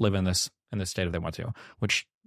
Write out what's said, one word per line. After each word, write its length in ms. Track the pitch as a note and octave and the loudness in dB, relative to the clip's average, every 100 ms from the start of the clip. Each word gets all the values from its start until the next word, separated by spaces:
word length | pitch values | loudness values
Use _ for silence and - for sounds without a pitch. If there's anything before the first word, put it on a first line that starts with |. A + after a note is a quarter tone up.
live 140 | A2 | 2
in 100 | G2 | 4
this, 260 | F#2 F2+ - - _ | 2 2 -2 -6 _
in 60 | G#2 | -4
this 100 | F2+ | -4
state 180 | - F2+ | -2 -2
if 60 | |
they 60 | E2+ | -2
want 160 | E2 | -4
to," 180 | - - - - - | -4 -6 -8 -14 -4
which 280 | G#2 - - _ | 0 0 -2 _